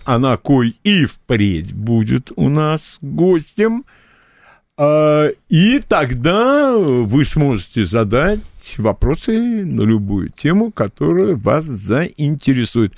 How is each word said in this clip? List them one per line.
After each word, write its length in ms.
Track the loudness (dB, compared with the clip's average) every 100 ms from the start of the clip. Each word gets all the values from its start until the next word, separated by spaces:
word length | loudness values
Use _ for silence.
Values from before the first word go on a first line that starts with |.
| -2
Анакой 720 | 0 2 0 2 2 2 -2
и 220 | 0 2 0
впредь 680 | -4 -4 0 2 0 -6
будет 580 | -8 -2 0 0 -2 -4 -2
у 140 | 0
нас 480 | 0 0 -4 -8 -16
гостем. 800 | -10 -2 2 2 -2 -2 -2 -2 -8 _ _ _ _ _ _ _ _ -2
А, 520 | 0 2 2 2 0 -2 _
и 300 | 2 4 2
тогда 1000 | 0 0 0 0 0 2 2 2 2 2
вы 480 | 2 0 2 2 2
сможете 600 | 0 0 0 -4 -4 -2
задать 540 | 0 0 0 0 -2 -6 -20 -16 -4
вопросы 880 | -4 0 -2 -2 -2 -2 -2 -4 -4
на 160 | -2
любую 480 | 0 0 0 -4 -6
тему, 420 | -4 0 0 0
которая 640 | -2 -6 -2 -2 0 0 0
вас 300 | 0 0 -2
заинтересует. 1300 | -10 -2 -2 -2 -4 -4 -2 0 0 0 0 -2